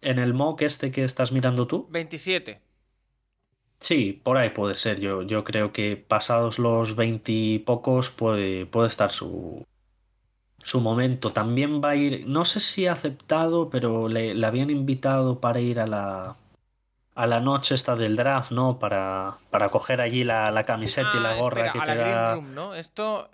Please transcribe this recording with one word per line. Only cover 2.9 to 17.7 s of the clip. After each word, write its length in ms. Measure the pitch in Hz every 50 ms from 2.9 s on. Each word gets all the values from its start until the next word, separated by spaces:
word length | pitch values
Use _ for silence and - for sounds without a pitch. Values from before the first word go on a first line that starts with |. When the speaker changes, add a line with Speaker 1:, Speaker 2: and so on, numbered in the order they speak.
| _ _ _ _ _ _ _ _ _ _ _ _ _ _ _ _ _ _
Speaker 1:
Sí, 380 | - - 175 143 110 98 - -
por 160 | _ 127 127 135
ahí 120 | 123 110
puede 260 | - 110 101 101 95
ser. 240 | - - 113 104 95
Yo, 220 | 101 98 98 95
yo 220 | 92 98 110 107 104
creo 280 | - - 107 104 101
que 240 | - - 107 104 101
pasados 640 | - - _ 113 107 - - 120 117 117 117 110 -
los 380 | 120 117 113 113 113 110 107
veinte 360 | 113 113 113 113 110 - -
y 260 | 110 110 110 110 110 107
pocos 520 | - - 120 117 - 131 127 127 123 -
puede, 540 | - - 117 113 107 104 98 95 95 92 92
puede 240 | 87 - 113 117 113
estar 220 | - - 107 98
su, 560 | - - - 85 90 87 87 87 - 67 65 _ _ _ _ _ _ _ _ _ _ _ _ _ _ _ _ _ _ _
su 180 | - - - 127
momento. 520 | 117 110 110 120 127 127 127 127 - -
También 500 | - 113 107 113 120 127 143 147 151 147
va 80 | 143 147
a 60 | 143
ir, 300 | 143 143 143 131 - 67
no 180 | 117 139 160 180
sé 160 | - - 214
si 260 | - - - 196 185
ha 60 | 180
aceptado, 800 | 170 - - 147 139 - - - 156 160 165 165 165 170 165 -
pero 380 | - 127 120 117 113 113 113 113
le, 260 | 113 113 113 110 98
le 120 | 113 113
habían 240 | 110 113 127 139 147
invitado 720 | 147 139 139 139 131 131 - 135 135 135 131 127 123 123
para 200 | - 120 120 123
ir 200 | 120 120 120 117
a 60 | 110
la, 500 | 110 107 101 101 98 95 95 92 95 - - _ _ _ _ _ _ _ _ _ _ _ _ _ _ _
a 100 | 127 120
la 140 | 117 117 117
noche 340 | 123 135 139 139 135 -